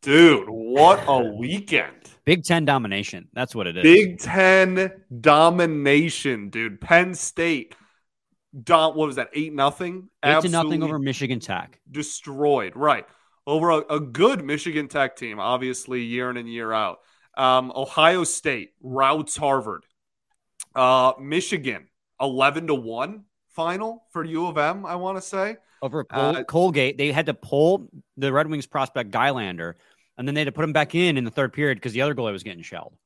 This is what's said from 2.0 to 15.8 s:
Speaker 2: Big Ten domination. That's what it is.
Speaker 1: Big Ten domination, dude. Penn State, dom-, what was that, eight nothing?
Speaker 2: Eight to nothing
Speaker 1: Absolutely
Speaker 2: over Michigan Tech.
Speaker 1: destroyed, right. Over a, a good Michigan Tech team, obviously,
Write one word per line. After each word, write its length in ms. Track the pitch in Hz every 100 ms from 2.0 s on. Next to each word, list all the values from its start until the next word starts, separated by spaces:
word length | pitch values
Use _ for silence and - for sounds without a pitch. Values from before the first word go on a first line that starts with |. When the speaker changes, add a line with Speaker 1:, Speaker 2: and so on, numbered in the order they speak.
| - _ -
Speaker 2:
Big 180 | 175
Ten 220 | - 170 151
domination. 640 | 135 113 98 98 95 87
That's 220 | - 123 117
what 100 | 90
it 100 | 85
is. 60 |
Speaker 1:
Big 360 | - 175 196 175
Ten 720 | - 185 190 190 185 185 190 190 _ 120
domination, 1300 | 131 147 165 175 170 156 143 143 165 - 139 120 101
dude. 300 | 113 113 101
Penn 340 | - 170 180 175
State, 600 | - - 170 156 - - _ _ _ _ _ _ _ 139
dom-, 320 | 117 170 160 156
what 100 | 151
was 80 | 131
that, 140 | 120
eight 200 | 147 156
nothing? 560 | 147 139 143 180 185 185 _
Speaker 2:
Eight 180 | 147 143
to 80 | 175
nothing 340 | 165 160 156
Speaker 1:
Absolutely 40 | 160
Speaker 2:
over 100 | 151
Michigan 400 | 139 131 139 127
Tech. 400 | - 92 - _ _
Speaker 1:
destroyed, 840 | 139 147 - - 139 147 139 98 87
right. 300 | 147 123 - _ _ _ -
Over 220 | 151 170
a, 60 | 156 151 151
a 40 |
good 420 | 139 120 208 262
Michigan 440 | 139 147 175 151 143
Tech 260 | 151 135 -
team, 240 | 120 107
obviously, 600 | 101 127 127 123